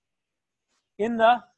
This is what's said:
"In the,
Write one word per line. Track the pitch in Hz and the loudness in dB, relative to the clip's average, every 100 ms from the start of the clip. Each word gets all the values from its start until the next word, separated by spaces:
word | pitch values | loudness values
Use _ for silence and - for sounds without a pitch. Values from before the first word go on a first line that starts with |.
| _ _ _ _ _ _ _ _ _ - | _ _ _ _ _ _ _ _ _ -10
"In | 214 226 | -8 0
the, | 226 240 - | 0 0 -4